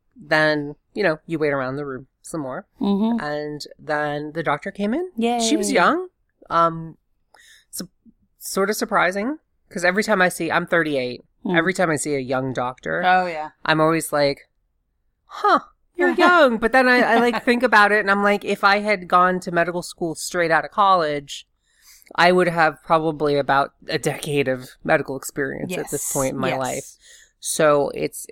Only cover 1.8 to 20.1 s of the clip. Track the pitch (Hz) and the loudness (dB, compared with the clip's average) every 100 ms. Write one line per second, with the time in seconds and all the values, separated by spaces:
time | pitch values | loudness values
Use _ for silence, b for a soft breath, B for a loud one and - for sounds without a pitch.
1.8 | 143 127 135 _ - 165 135 143 - _ | -8 -12 -14 _ -12 -10 -8 -10 -14 _
2.8 | 202 196 220 233 147 147 151 147 - - | -2 0 0 -2 -4 -6 -6 -10 -12 -16
3.8 | 143 151 151 147 151 156 156 147 196 190 | -6 -2 -2 -4 -6 -6 -2 -4 -6 -6
4.8 | 202 262 359 226 226 240 226 302 202 - | -2 -2 -4 -2 -2 0 0 0 0 2
5.8 | 180 320 370 _ _ _ _ 165 165 165 | 2 2 -4 _ _ _ _ 2 2 0
6.8 | 160 - _ _ _ b b b b - | -12 -16 _ _ _ b b b b -14
7.8 | 185 _ _ _ _ _ - - 196 214 | -14 _ _ _ _ _ -8 -2 -2 -2
8.8 | 202 190 165 196 226 311 _ _ _ 190 | 0 2 2 0 -6 -6 _ _ _ -2
9.8 | 180 185 214 202 175 - 165 165 170 170 | 0 0 0 2 2 0 -2 -2 0 0
10.8 | 156 139 123 120 - _ - 170 170 185 | 0 -2 -4 -8 -16 _ -2 0 0 0
11.8 | 175 147 151 139 127 131 131 123 123 131 | 0 0 -2 -4 -2 -2 -2 -4 -6 -6
12.8 | 160 160 180 185 180 160 151 - - 156 | -6 -2 2 2 0 -6 -10 -8 -2 2
13.8 | 156 160 151 147 143 143 _ _ _ _ | 2 2 -2 0 0 -2 _ _ _ _
14.8 | _ _ _ _ _ - 415 320 - _ | _ _ _ _ _ -4 0 0 -2 _
15.8 | _ - 359 - 349 349 277 220 226 262 | _ -2 0 4 4 6 4 2 0 2
16.8 | 254 247 190 226 240 226 - 240 247 214 | 4 4 4 2 2 0 0 0 4 6
17.8 | 208 214 196 202 202 202 - 202 202 208 | 6 4 2 2 2 0 -2 0 2 2
18.8 | 208 208 180 180 180 185 185 170 170 175 | 0 -2 2 4 4 2 -2 -2 0 -2
19.8 | - - 170 | -8 -6 -6